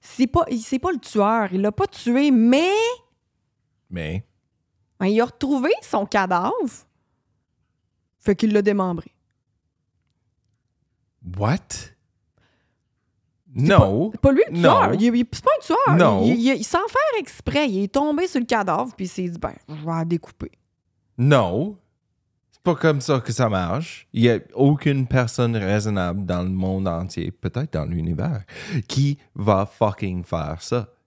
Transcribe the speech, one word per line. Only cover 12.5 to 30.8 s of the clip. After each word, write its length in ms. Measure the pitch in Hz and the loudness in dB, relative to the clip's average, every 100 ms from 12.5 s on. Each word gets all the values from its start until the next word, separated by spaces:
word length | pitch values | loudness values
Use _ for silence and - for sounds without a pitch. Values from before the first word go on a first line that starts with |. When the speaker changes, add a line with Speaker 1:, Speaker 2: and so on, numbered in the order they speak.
| _ _ _ _ _ _ _ _ _ _ | _ _ _ _ _ _ _ _ _ _
Speaker 1:
C'est 80 | 127 | 0
Speaker 2:
Non. 440 | 147 302 98 101 196 | 4 6 6 2 -2
Speaker 1:
pas, 20 | |
c'est 80 | - | 2
pas 120 | 277 | 2
lui 100 | 269 640 | 4 2
le 100 | 170 | 4
tueur. 280 | 175 - - | 4 6 4
Speaker 2:
Non. 40 | |
Speaker 1:
Il, 80 | - | 2
il, 240 | 233 240 240 | 2 0 -2
c'est 120 | - | -2
pas 60 | - 605 | 0 0
un 80 | |
tueur. 320 | - 440 539 170 | 0 0 4 4
Speaker 2:
Non. 260 | 165 98 | 4 4
Speaker 1:
Il, 80 | 233 | 2
il, 220 | 247 233 269 | 2 2 0
il, 80 | |
sans 220 | 220 339 440 | 0 -2 0
faire 320 | 508 622 466 | 0 0 -2
exprès, 480 | 285 - - 285 294 | -6 -10 -4 -2 0
il 160 | 190 | -2
est 80 | 202 | -2
tombé 340 | 277 302 302 359 | 0 0 -2 -2
sur 140 | 269 | -4
le 60 | 240 | -2
cadavre 480 | 233 190 165 247 - | -2 0 -2 -4 -8
puis 100 | 185 | -10
il 20 | |
s'est 200 | - 180 | -6 -8
dit, « 100 | 170 | -6
Ben, 140 | - - - | -10 -12 -16
je 60 | |
vais 120 | 151 156 | -12 -6
la 180 | 165 | -4
découper. » 460 | 165 165 - _ - _ _ _ _ _ _ - | -2 -4 -6 _ -16 _ _ _ _ _ _ 0
Speaker 2:
Non. 580 | 131 139 95 95 185 196 _ _ _ _ _ _ _ | 4 4 4 -2 -4 -8 _ _ _ _ _ _ _
C'est 120 | _ | _
pas 120 | - | -2
comme 260 | 160 160 147 | 2 2 2
ça 200 | 127 135 | 0 -2
que 100 | 117 | 0
ça 160 | 113 120 | 0 0
marche. 600 | 101 87 110 165 - _ | 0 -2 -4 -6 -14 _
Il 100 | - | 2
y 80 | 117 | 4
a 80 | 110 - | 2 -2
aucune 520 | - 139 147 151 139 127 | 2 4 4 0 0 0
personne 500 | 131 120 - 120 113 | 0 0 0 0 0
raisonnable 680 | 95 104 104 101 90 95 | 0 0 0 -2 -2 -4
dans 180 | 92 90 | -4 -4
le 60 | 90 | -2
monde 400 | 95 95 95 95 | -2 -2 -2 -2
entier, 420 | 82 90 - 87 | -4 -6 -6 -8
peut-être 420 | - - - 82 | -6 -6 -6 -6
dans 100 | 78 | -4
l'univers, 580 | 73 85 80 80 127 131 - - - 160 101 | -4 -4 -4 -2 -4 -6 -10 -16 -8 -6 -4
qui 300 | - 139 143 _ | 0 0 -2 _
va 320 | - 101 107 104 | -4 2 2 2
fucking 580 | - 107 101 98 90 | 0 -2 -2 -6 -6
faire 380 | 87 85 76 80 | -6 -6 -6 -10
ça. 260 | - 123 | -6 -6